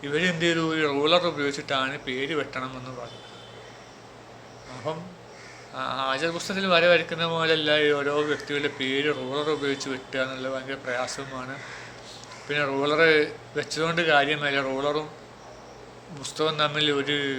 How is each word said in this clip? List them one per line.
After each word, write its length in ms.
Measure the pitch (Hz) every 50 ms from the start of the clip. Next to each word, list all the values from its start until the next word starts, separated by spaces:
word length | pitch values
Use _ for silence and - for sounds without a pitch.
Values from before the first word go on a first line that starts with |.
| -
ഇവരെന്ത് 380 | 143 143 156 175 185 175 160 165
ചെയ്തു, 180 | 170 165 165 165 160 156 160
ഈ 20 | 156 147 139
റൂളർ 280 | 139 147 156 170 175 165 175 156
ഉപയോഗിച്ചിട്ടാണ് 600 | 147 143 143 143 151 147 - 143 135 131 131 139 143 -
പേര് 260 | 135 127 127 135 147 165 147
വെട്ടണമെന്ന് 540 | 139 - - 131 127 131 131 127 123 131 127 123
പറഞ്ഞു. 220 | 120 117 120 120 - - - - - - - - - - - - - - - - - - - - - - - - - - - - - - 123
അപ്പം, 220 | 127 110 147 160 165 175 185 180 - - - - - - - - - - - -
ആ, 40 | 131 131 131 123 131 135
ഹാജർ 260 | 135 135 139 156 170 170
പുസ്തകത്തിൽ 300 | 170 - - 196 190 196 190 180
വര 80 | 170 170 180
വരയ്ക്കുന്ന 340 | 175 165 160 - 170 160 170 165 165
പോലെയല്ല 380 | 165 160 160 160 156 151 151 151 151
ഈ 80 | 151 147 147
ഓരോ 160 | 143 139 143 147 147 151 151
വ്യക്തികളുടെ 420 | 143 - - - 147 143 143 143 139 -
പേര് 300 | 135 131 135 139 143 151 143 127
റൂളർ 280 | 131 127 135 147 151 156 151
ഉപയോഗിച്ച് 300 | 143 139 139 139 135 - 139
വെട്ടുക 300 | 131 127 131 - - 135 131
എന്നുള്ളത് 300 | 131 131 131 131 131 135
ഭയങ്കര 240 | 131 127 131 135 131 -
പ്രയാസവുമാണ്. 720 | 131 123 123 127 123 - - 139 135 135 127 127 127 135 139 - - - - - - - - - - - - - - - - -
പിന്നെ 180 | - 143 147 147 139
റൂളർ 300 | 135 139 139 147 151 151 165 160 156 151 147 160 - - - - -
വെച്ചതുകൊണ്ട് 440 | 147 139 - - 147 160 165 170 170
കാര്യമല്ല, 600 | 170 160 151 143 139 143 151 147 147 143 139 139 135 135
റൂളറും 380 | 131 135 139 147 147 151 156 156 - - - - - - - - - - - - - - - - - - - - 170
പുസ്തകവും 380 | 143 135 - - - 156 156 156 151 151
തമ്മിൽ 240 | 147 143 151 151 147 147 139
ഒരു 180 | 139 143 147 143 143 139 135